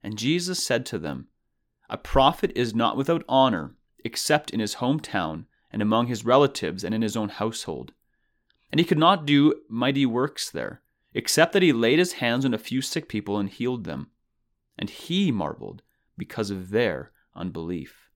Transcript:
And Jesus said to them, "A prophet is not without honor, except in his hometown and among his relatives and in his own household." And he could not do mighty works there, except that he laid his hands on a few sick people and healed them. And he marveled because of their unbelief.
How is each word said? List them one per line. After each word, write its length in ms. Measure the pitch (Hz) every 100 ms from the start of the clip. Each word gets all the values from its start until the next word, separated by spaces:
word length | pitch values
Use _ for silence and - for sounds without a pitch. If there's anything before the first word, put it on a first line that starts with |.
| 101
And 120 | 104
Jesus 440 | 117 170 175 180
said 240 | - 120 123
to 120 | 104
them, 300 | 80 67 62 _ _ _ _ _ _
"A 80 | -
prophet 540 | - 139 135 170 - -
is 180 | 120 110
not 220 | 117 -
without 260 | 139 170 -
honor, 480 | 135 131 95 71 _ _ _
except 500 | 117 - - 151 -
in 80 | -
his 160 | 107 -
hometown 720 | 123 151 - 98 82 80 - _ _
and 100 | -
among 260 | 104 110 120
his 180 | 117 113
relatives 580 | 127 139 - 80 92
and 100 | 90
in 80 | 110
his 140 | 110 110
own 140 | 104
household." 640 | - 107 110 - 73 64 _ _ _ _ _ _ _ _
And 120 | 156
he 40 | -
could 120 | 156
not 280 | 165 196 147
do 360 | 143 147 - _
mighty 360 | 113 120 139 135
works 460 | 117 135 - -
there, 300 | - 58 - _ _ _
except 400 | - - - 165
that 80 | 202
he 100 | 185
laid 280 | 120 117 147
his 140 | 180 -
hands 240 | 120 120
on 100 | 135
a 40 | 110
few 240 | - 127
sick 260 | 131 165 -
people 300 | 107 101 101
and 100 | 98
healed 380 | - 120 123 87
them. 260 | 69 73 _ _ _ _ _ _ -
And 120 | -
he 420 | - - 175 196
marveled 520 | 110 76 78 50 - _ _ _ -
because 320 | - - 104
of 220 | 98 92
their 420 | 104 120 69 - _ _
unbelief. 760 | - 92 82 82 90 - _ _